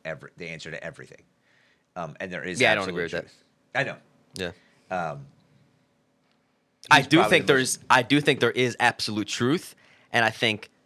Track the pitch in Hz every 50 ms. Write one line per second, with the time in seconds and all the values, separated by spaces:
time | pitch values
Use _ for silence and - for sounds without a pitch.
0 | - 80 80 65 71 - _ - 87 82 82 78 - 82 76 - - 82 73 69
1 | 65 - - - _ _ _ _ _ _ _ _ _ _ _ _ _ _ - 90
2 | 85 78 73 - 95 95 90 80 69 92 87 107 123 110 107 104 95 92 87 87
3 | 85 82 87 85 76 - _ _ _ _ _ _ _ _ - 127 135 110 78 -
4 | _ _ _ _ _ _ - 92 92 87 85 _ _ _ _ _ _ - 95 90
5 | 85 78 76 71 67 69 _ _ _ _ _ _ _ _ _ _ _ _ _ _
6 | _ _ _ _ _ _ _ _ _ _ _ _ _ _ _ _ - - 151 147
7 | 135 - 143 170 214 214 180 156 131 - 139 131 127 - - - - - 123 127
8 | 123 - 139 147 143 160 135 - 123 117 - 120 127 120 110 - 120 117 - -
9 | - - 104 104 101 - - - 117 127 156 185 - - - _ _ _ _ _
10 | _ - - 120 113 110 - - 123 113 107 104 - - _ _ _